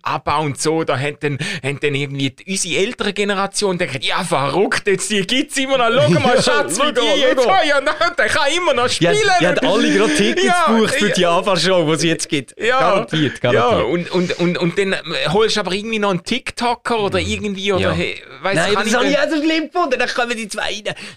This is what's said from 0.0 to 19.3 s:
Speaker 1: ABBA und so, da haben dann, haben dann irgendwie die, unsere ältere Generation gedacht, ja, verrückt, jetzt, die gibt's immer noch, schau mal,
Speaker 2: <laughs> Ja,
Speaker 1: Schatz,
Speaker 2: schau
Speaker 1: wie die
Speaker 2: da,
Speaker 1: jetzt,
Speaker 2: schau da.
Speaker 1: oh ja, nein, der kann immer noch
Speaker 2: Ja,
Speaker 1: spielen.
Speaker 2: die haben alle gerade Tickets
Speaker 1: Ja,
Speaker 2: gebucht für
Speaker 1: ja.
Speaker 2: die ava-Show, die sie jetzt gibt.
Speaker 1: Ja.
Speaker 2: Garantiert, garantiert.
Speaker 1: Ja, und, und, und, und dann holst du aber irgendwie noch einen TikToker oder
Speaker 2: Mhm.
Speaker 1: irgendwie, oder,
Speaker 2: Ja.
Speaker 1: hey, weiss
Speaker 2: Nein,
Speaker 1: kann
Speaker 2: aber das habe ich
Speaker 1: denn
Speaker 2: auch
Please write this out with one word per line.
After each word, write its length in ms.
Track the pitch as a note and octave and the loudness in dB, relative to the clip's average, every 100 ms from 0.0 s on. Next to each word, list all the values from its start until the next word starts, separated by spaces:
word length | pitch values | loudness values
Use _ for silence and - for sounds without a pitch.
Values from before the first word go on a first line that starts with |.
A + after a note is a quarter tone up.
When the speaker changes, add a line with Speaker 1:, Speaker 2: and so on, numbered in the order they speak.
Speaker 1:
ABBA 360 | - D3 - D3 | -6 -4 -2 -2
und 220 | D#3 C3 | -2 -2
so, 220 | D#3 D#3+ | -2 0
da 160 | D#3 C3+ | 0 -2
haben 180 | C#3+ D3 | -4 -4
dann, 180 | D3+ C3+ F3+ F#3+ | -4 -4 -6 -6
haben 160 | C3 C#3+ | -6 -4
dann 160 | D3+ | -2
irgendwie 360 | C#3 C#3+ C#3 C#3 | -2 -4 -4 -4
die, 200 | - - | -4 -8
unsere 260 | F#3+ F3+ D3 | -6 -4 -2
ältere 300 | G3+ B3 G3+ | -2 -4 -6
Generation 680 | F#3+ G3+ G3 G3 - G#3 F3+ | -2 -2 -2 -2 -2 -2 0
gedacht, 240 | F3 C3 | -2 -4
ja, 220 | - F3 F3+ | -2 -2 0
verrückt, 540 | D#3 C#3 D3+ D3+ - - | 0 0 0 0 0 0
jetzt, 240 | F#3+ - | 0 0
die 100 | G#3 F#3 | -2 0
gibt's 320 | B3 C#4+ - | -2 -2 -4
immer 180 | C4+ C4+ | 0 2
noch, 140 | A#3 A#3+ D4+ | 2 2 4
schau 100 | F4 | 4
mal, 140 | - | 4
Speaker 2:
<laughs> 20 | B3 | 2
Ja, 60 | |
Speaker 1:
Schatz, 340 | - D4 C#4+ - | 2 2 0 0
Speaker 2:
schau 60 | D4 | 0
Speaker 1:
wie 20 | |
die 60 | |
Speaker 2:
da, 200 | - A#3 | 0 2
Speaker 1:
jetzt, 280 | C#4+ C4 - | 2 4 4
Speaker 2:
schau 80 | B3+ | 4
da. 80 | F#4+ | 4
Speaker 1:
oh 60 | D#4 | 4
ja, 120 | C#4+ | 2
nein, 120 | C#4 D4+ E4+ D#4+ | 0 0 0 0
der 100 | A3 | 0
kann 220 | D#4+ C#4+ E4+ | 2 0 2
immer 160 | F4 | 0
noch 120 | B3 | 0
Speaker 2:
Ja, 40 | B3 - D#3+ | 0 2 2
Speaker 1:
spielen. 160 | - G#4 F4+ | 4 4 4
Speaker 2:
die 60 | F3+ | 2
haben 120 | - | 2
alle 340 | - G3+ - | 2 2 2
gerade 200 | F#3+ G#3 | 2 2
Tickets 300 | D4+ G#3 A#3+ F#4+ | 2 0 2 2
Speaker 1:
Ja, 200 | F4+ D#4+ | 2 2
Speaker 2:
gebucht 260 | A3+ G#3+ | 2 2
für 140 | C4 D#4 | 2 0
Speaker 1:
ja. 60 | |
Speaker 2:
die 120 | - E3+ | 2 2
ava-Show, 680 | E3+ F#3 F3+ E3+ F#3 D#3 | 2 2 0 2 2 2
die 60 | D#3+ | 0
sie 80 | E3 | 0
jetzt 200 | E3 - | -2 -2
gibt. 240 | D3+ B2+ - | -4 -4 -4
Speaker 1:
Ja. 200 | A3 C4 | 0 2
Speaker 2:
Garantiert, 600 | B3+ G3 A3+ D#3 C#3+ - | 2 2 0 -2 -2 0
garantiert. 300 | B2 B2 A#3+ F#3+ | 0 2 2 2
Speaker 1:
Ja, 60 | |
und, 260 | A#2 E3+ E3+ | 0 -2 -2
und, 280 | F#3 F3+ - | -2 -2 0
und, 180 | F3 E3 | 0 0
und 200 | E3+ E3+ | -2 0
dann 160 | G3 F3+ D#3 D3+ C#3+ | -2 -2 -4 -4 0
holst 220 | F3+ A3 - | 2 2 0
du 40 | |
aber 120 | F#3 | -2
irgendwie 240 | F#3+ G#3+ A3 | -4 -4 -2
noch 120 | G3+ | 0
einen 140 | F3 | 0
TikToker 720 | - G#3+ - - A#3+ A#3+ - A#3 | -2 -6 -6 -4 -4 -4 -2 -2
oder 200 | G3+ F#3 | 0 -2
Speaker 2:
Mhm. 60 | E3+ | -2
Speaker 1:
irgendwie, 460 | G#3+ G#3 F#3+ G3 | -4 -6 -4 -2
oder, 100 | F#3+ | 0
Speaker 2:
Ja. 100 | F#3+ | 0
Speaker 1:
hey, 300 | D#3+ C#3+ - - C3 | 0 -2 -6 -14 -8
weiss 120 | E3+ | -2
Speaker 2:
Nein, 100 | F#3+ F3 | 0 0
Speaker 1:
kann 100 | G3+ | 0
Speaker 2:
aber 80 | |
das 100 | G#3 | 0
habe 120 | A#3+ C4 | 2 2
ich 80 | C#4+ | 2
Speaker 1:
denn 80 | |
Speaker 2:
auch 80 | C#4+ | 2